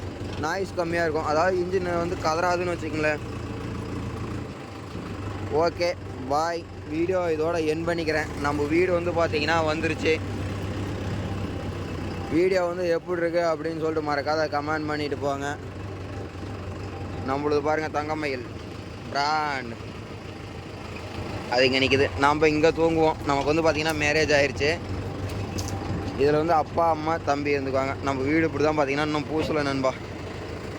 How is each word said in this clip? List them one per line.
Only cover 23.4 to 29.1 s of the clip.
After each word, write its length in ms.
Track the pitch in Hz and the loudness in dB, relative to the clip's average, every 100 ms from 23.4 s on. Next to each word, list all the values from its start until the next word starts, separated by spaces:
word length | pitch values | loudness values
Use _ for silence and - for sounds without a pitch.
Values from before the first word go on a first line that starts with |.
| 139 | 2
வந்து 120 | 160 160 | 4 4
பார்த்தீங்கன்னா 340 | 151 156 156 | 2 2 2
மேரேஜ் 300 | 147 151 151 147 | 2 4 4 4
ஆயிருச்சு. 320 | 139 123 143 170 - - - - - - - - - - - - - - | 4 2 2 0 -4 -6 -6 -6 -6 -4 -4 -4 -4 -4 -4 -4 -4 2
இதுல 180 | 143 151 | 4 4
வந்து 140 | 160 156 | 4 2
அப்பா, 220 | 143 165 165 156 | 2 2 2 2
அம்மா, 180 | 156 165 151 | 0 0 0
தம்பி 260 | 143 143 | 0 2
இருந்துக்குவாங்க. 400 | 143 135 135 135 139 139 | 0 0 0 0 -2 -2
நம்ம 160 | 135 135 | 0 2
வீடு 180 | 160 165 | 2 2
இப்படி 160 | 143 | 2
தான் 120 | 151 151 | 2 4
பார்த்தீங்கன்னா 300 | 139 139 151 | 2 2 0